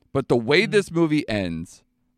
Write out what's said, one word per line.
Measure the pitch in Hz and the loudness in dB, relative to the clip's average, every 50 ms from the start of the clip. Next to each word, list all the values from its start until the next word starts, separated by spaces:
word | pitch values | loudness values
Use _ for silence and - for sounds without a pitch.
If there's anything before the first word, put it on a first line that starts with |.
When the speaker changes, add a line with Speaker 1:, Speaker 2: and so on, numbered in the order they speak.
| _ _ | _ _
Speaker 1:
But | - 139 123 - | -6 -6 0 0
the | 143 | 0
way | 120 113 110 147 180 220 | 0 2 2 2 2 2
Speaker 2:
Mm. | 208 | 2
Speaker 1:
this | 214 202 180 - | 0 0 0 0
movie | 165 165 170 156 151 147 - - | 0 0 0 2 2 -2 -2 -2
ends, | 110 101 95 87 85 80 82 - - - _ _ _ _ _ _ _ | -4 -4 -4 -4 -4 -6 -8 -12 -16 -20 _ _ _ _ _ _ _